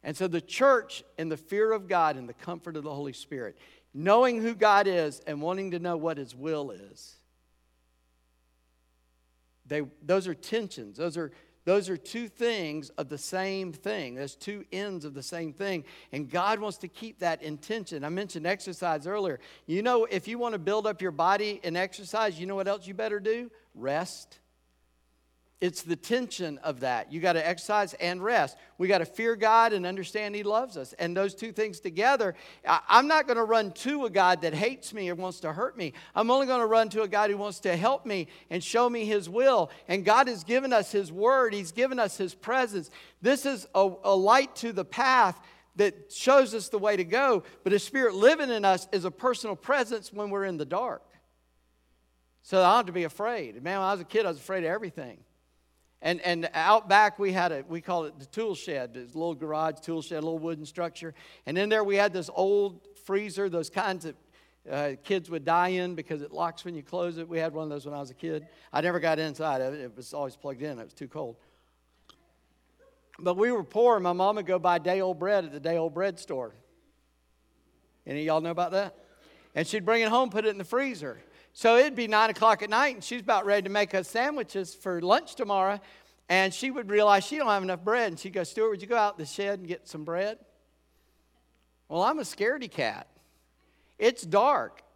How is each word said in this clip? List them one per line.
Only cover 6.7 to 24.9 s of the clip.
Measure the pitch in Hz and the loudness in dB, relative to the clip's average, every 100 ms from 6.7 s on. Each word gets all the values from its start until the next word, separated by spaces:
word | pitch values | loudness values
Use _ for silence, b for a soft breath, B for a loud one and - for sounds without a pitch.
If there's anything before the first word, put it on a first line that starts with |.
is, | 92 98 101 - _ _ _ _ _ _ _ _ _ _ _ _ _ _ _ _ _ _ _ _ _ _ _ _ _ | -12 -18 -20 -20 _ _ _ _ _ _ _ _ _ _ _ _ _ _ _ _ _ _ _ _ _ _ _ _ _
they, | 131 147 139 _ | _ -4 -4 _
those | 147 190 185 | 0 0 0
are | |
tensions. | 160 - 220 208 - 104 | -10 -4 -4 -4 -12 -16
Those | 101 170 156 | -8 -6 -6
are, | 151 b b b | -10 b b b
those | - 202 185 | 0 2 0
are | 180 | -8
two | - 226 233 | -8 -10 -10
things | - 233 220 160 151 135 | -4 -2 -2 -4 -8 -10
of | - 143 | -10 -10
the | 143 | -10
same | - 185 190 190 185 | -6 -4 -4 -4 -8
thing. | 147 196 214 131 | -8 -6 -6 -6
There's | 127 139 | -8 -10
two | - - 208 196 | -10 -12 -12 -10
ends | 185 202 185 | -8 -6 -8
of | 147 | -10
the | 139 | -12
same | - 170 160 | -10 -8 -10
thing. | 139 196 175 131 B B | -6 -4 -4 -8 B B
And | 139 139 | -10 -4
God | 175 196 214 | 0 0 0
wants | 214 - | -4 -8
to | 180 | -14
keep | - 226 - | -14 -16 -4
that | 175 160 | -2 -2
in | 151 151 | -6 -12
tension. | - 226 180 156 | -6 -8 -6 -8
I | 147 | -6
mentioned | 180 202 170 165 | -6 -6 -4 -2
exercise | 196 196 170 175 156 156 | -2 -6 -6 -2 -2 -4
earlier. | 208 190 127 B B | -4 -4 -6 B B
You | - 180 | -4 -2
know, | 226 247 | 2 2
if | 226 190 202 | 2 -2 -4
you | 233 | -6
want | 240 | -4
to | 208 | -4
build | 165 214 214 | -2 0 -2
up | 185 | -4
your | 180 | -6
body | 151 175 202 208 202 | 0 2 2 0 -4
in | 175 | -4
exercise, | 170 190 - 185 214 220 165 | -2 -4 -6 -6 -2 -2 -2
you | |
know | 185 | -6
what | 196 190 | -4 -4
else | 202 175 | -4 -8
you | |
better | 190 220 208 | -6 -4 -2
do? | 208 233 240 b b | -2 -4 -6 b b
Rest. | - 127 147 180 - - - _ _ _ _ _ | -8 -4 -2 -4 -12 -20 -20 _ _ _ _ _